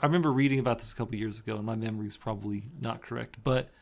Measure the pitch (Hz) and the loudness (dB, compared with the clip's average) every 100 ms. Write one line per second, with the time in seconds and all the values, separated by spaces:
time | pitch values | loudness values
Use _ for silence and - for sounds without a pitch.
0 | 147 175 156 131 139 135 123 117 - - | 4 6 6 6 4 4 2 0 -2 -4
1 | 113 110 107 104 113 107 107 110 110 107 | -4 -4 -4 -6 -6 -4 -4 -2 -4 -4
2 | 104 - 117 101 104 104 110 165 117 113 | -6 -8 -6 -6 -4 -6 -6 -8 -6 -6
3 | - 117 117 - 135 127 - _ | -6 -8 -8 -4 0 0 0 _